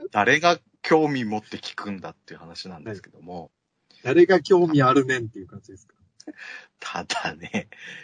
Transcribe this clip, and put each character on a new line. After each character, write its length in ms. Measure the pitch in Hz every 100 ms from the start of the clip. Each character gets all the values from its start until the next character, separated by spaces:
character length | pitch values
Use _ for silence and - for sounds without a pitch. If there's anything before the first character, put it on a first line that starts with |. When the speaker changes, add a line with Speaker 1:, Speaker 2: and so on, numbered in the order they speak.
Speaker 1:
<laughs> 80 | 320
誰 280 | 107 104 147
が 180 | 175 165 _ _
興 260 | - 160 151
味 160 | 139
持 140 | 110 107
っ 40 |
て 140 | - 113
聞 180 | -
く 160 | - 104
ん 100 | 98
だ 100 | 80
っ 40 |
て 200 | - -
い 20 | -
う 40 |
話 280 | 82 85 95
な 80 | 85
ん 80 |
で 100 | 78
す 60 | 98
け 80 | -
ど 140 | _
も。 180 | 82 87
Speaker 2:
は 40 | 80
い。 540 | _ _ _ _ _
誰 240 | 123 151 175
が 160 | 185
興 240 | 135 185 170
味 160 | 151
あ 100 | 131
る 140 | 131 131
ね 140 | 131
ん 60 | 113
っ 20 |
て 100 | 101
い 60 |
う 20 | 90
感 140 | 98
じ 100 | -
で 60 | 98
す 80 | _
か？ 80 | _ _ _ - - - - - _
Speaker 1:
た 260 | - 85
だ 300 | 78 - -
ね、 340 | 78 85 107 - - - -